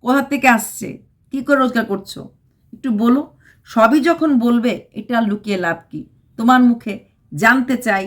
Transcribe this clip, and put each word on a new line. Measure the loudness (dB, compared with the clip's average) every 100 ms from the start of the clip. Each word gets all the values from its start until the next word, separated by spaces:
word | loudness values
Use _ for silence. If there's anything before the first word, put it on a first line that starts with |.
কোথা | 0 0
থেকে | 0 0 2
আসছে, | 2 -2 -12 -12 -14 _ _ _
কী | -10
করে | 0 2
রোজগার | 2 -2
করছো, | -4 -6 -8 -18 -18 _ _ _ _
একটু | -12 -6 0
বলো। | 2 2 -2 _ _ _ _
সবই | 2 4 4
যখন | 2 0 2 2
বলবে, | 2 0 0 -4 -8 -16
এটা | -6 -2
আর | -2
লুকিয়ে | -4 -4 -4
লাভ | -4 -6 _
কি? | -16 -16 _ _ -4
তোমার | 2 4
মুখে | 4 2 -6 -12 _ _ _
জানতে | 0 2 2 0 -4
চাই | -2 -4